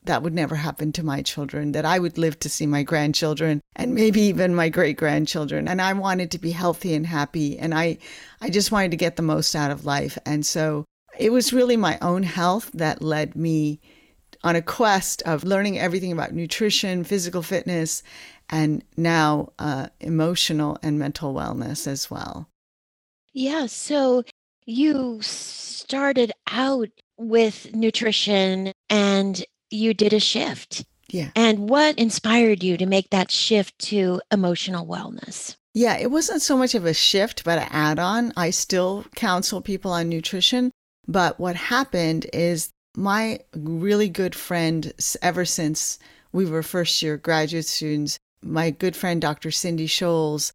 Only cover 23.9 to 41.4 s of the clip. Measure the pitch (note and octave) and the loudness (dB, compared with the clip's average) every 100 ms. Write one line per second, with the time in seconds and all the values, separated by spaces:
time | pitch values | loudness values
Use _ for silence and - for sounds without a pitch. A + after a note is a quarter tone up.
23.9 | D4 C4 B3+ A#3+ - _ _ - A#3 D4+ | 2 4 2 0 -10 _ _ -6 2 2
24.9 | C#4+ B3+ A3 G#3 - - - - - - | 2 -2 -6 -8 -8 -10 -14 -14 -12 -6
25.9 | C4+ C#4 C4 A#3 - - A3 C4 C4+ G#3+ | 0 2 2 2 0 -6 -2 0 0 -2
26.9 | _ _ - A3+ A3+ A3 - - A3 A3+ | _ _ -12 2 4 4 0 -8 0 2
27.9 | - A3+ G#3 G#3 G3 F#3+ F#3+ F#3+ - - | 2 0 2 2 4 4 0 -4 -6 0
28.9 | G#3 G3+ G3 G3 F#3 - _ - G#3+ A3+ | 4 4 4 0 -4 -10 _ -10 0 2
29.9 | G3 G#3+ G#3+ - - - B2+ - - - | 4 4 4 2 0 -2 -6 -10 -12 -12
30.9 | _ - F#3 C#3+ - A3+ G#3+ G#3 C#4 D4+ | _ -8 -6 -2 4 4 4 4 4 4
31.9 | D4 A3+ - A3 A#3 A3+ G3+ F#3 E3+ F#3 | 4 0 0 2 4 6 4 2 0 2
32.9 | G3 F#3+ G3 F3+ - - G#3+ G3 - - | 2 2 0 2 0 2 2 2 -4 -4
33.9 | G#3 F#3 F3+ - G3 F3+ F3 - F3+ E3 | 0 2 0 0 2 2 0 -4 -6 -6
34.9 | - - - - - - - _ G#3+ A#3 | -8 -10 -14 -14 -12 -14 -16 _ 2 2
35.9 | - A#3+ D4+ D#4+ E4+ - C4+ B3+ A#3 E3+ | 2 0 0 0 0 2 2 2 2 0
36.9 | D#3 - G3 G#3+ - - E3 - D3+ D3+ | 2 4 4 2 -2 0 0 0 0 2
37.9 | D#3 F3+ A3 A#3+ - E3 - - F#3 F3+ | 2 0 0 0 0 -2 -2 0 0 0
38.9 | G3+ - - A3+ F3+ G3 G3 - F#3+ G3 | -2 -8 -4 0 0 0 -4 -4 -4 -2
39.9 | F3 E3 E3 D#3+ F#3+ - B3 B3 - _ | -2 0 -2 -4 0 2 2 0 -4 _
40.9 | _ - F#3 E3+ - | _ -2 2 2 0